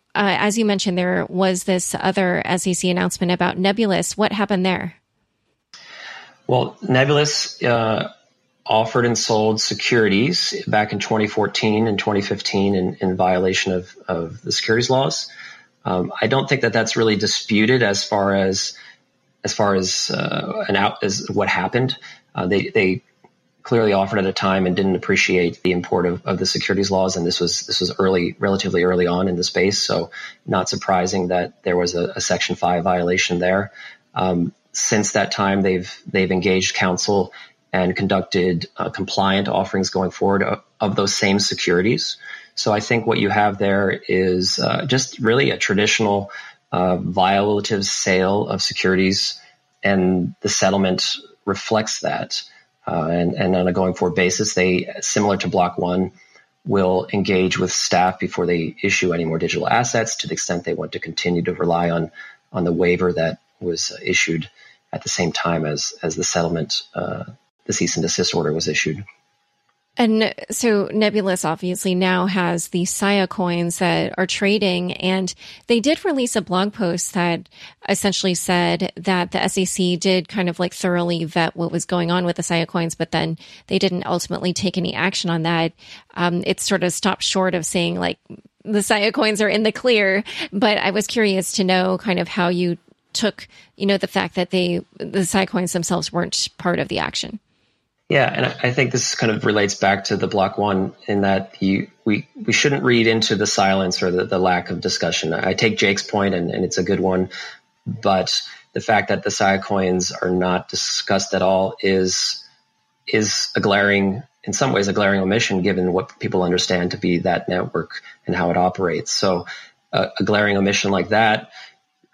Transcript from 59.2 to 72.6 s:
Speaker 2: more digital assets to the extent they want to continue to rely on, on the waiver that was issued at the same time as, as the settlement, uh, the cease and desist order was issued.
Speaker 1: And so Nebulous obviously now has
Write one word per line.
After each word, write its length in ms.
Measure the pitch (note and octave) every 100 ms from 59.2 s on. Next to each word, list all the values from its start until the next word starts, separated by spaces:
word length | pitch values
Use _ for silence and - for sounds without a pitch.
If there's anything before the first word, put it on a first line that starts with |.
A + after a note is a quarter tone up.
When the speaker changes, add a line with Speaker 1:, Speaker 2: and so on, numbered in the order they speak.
| E2
Speaker 2:
more 140 | D#2+
digital 280 | E2 E2 -
assets 480 | A2+ B2 A#2 A2 -
to 100 | D#2+
the 60 |
extent 300 | F2 - F2
they 100 | E2+
want 180 | E2 F2+
to 80 | -
continue 420 | E2 D#2+ F2+ F2
to 120 | F2
rely 360 | E2+ F2 E2+ F2
on, 220 | E2+ E2 - - - _
on 120 | F#2
the 80 | F2
waiver 400 | E2+ F2+ F2+ F2+
that 260 | E2+ D#2+ - _ _
was 380 | F2+ E2 - -
issued 460 | - F2+ - D#2+ D#2+ _ - _ -
at 100 | D#2
the 60 | -
same 220 | - E2+
time 340 | - E2+ E2 D#2
as, 280 | D2 - -
as 120 | E2+ D#2
the 80 |
settlement, 600 | F2 F2+ E2 E2+ D2+ - -
uh, 300 | - - - - - _ _ -
the 80 |
cease 220 | - F2 -
and 80 |
desist 320 | E2+ - F2+ F2
order 180 | D2+
was 140 | D#2+ -
issued. 360 | D2+ - D2+ - _ _ _ _ _ _ _ _ -
Speaker 1:
And 380 | A#3 A3 A3 - -
so 400 | - A#3+ G#3 -
Nebulous 540 | G#3+ G#3+ G#3+ F#3+ F3+ D#3
obviously 480 | E3 F3+ F3+ F#3+
now 320 | F3+ F#3 F#3 F#3
has 440 | F#3 F3 E3+